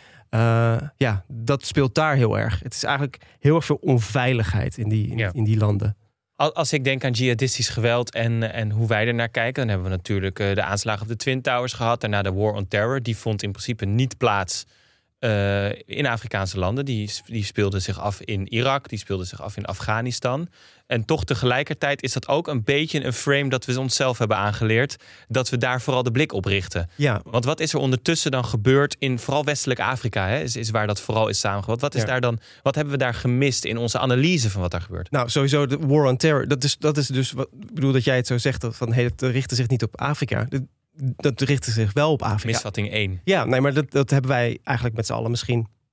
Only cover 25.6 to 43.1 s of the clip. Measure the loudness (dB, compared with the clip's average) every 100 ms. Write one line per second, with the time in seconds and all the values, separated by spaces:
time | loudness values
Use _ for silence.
25.6 | 0 0 0 0 2 2 0 0 0 -2
26.6 | -2 -4 -4 -2 0 0 -4 -4 -2 0
27.6 | -2 0 0 0 2 0 0 -2 -2 0
28.6 | 4 6 4 0 -2 -2 -2 0 0 -2
29.6 | -2 0 0 -2 -2 -2 0 0 -2 -4
30.6 | -2 0 0 -2 -2 0 2 0 -2 -2
31.6 | -2 -2 0 0 0 0 0 -2 -8 -4
32.6 | -2 0 -2 0 0 0 0 2 2 0
33.6 | -2 -2 -2 0 2 4 4 4 2 0
34.6 | -2 -2 -6 -8 -2 -2 0 2 2 2
35.6 | 2 0 2 4 4 4 4 2 2 0
36.6 | 0 0 0 0 0 0 -2 -4 -8 -10
37.6 | -12 -2 2 2 4 2 2 0 0 -2
38.6 | -6 -4 0 2 0 0 0 0 0 -2
39.6 | 0 0 -2 -4 -4 -2 -2 -2 -2 -4
40.6 | -8 _ _ -6 -6 -2 -2 0 0 0
41.6 | 0 0 0 2 2 2 0 -2 -2 -2
42.6 | -4 -4 -4 -2 -2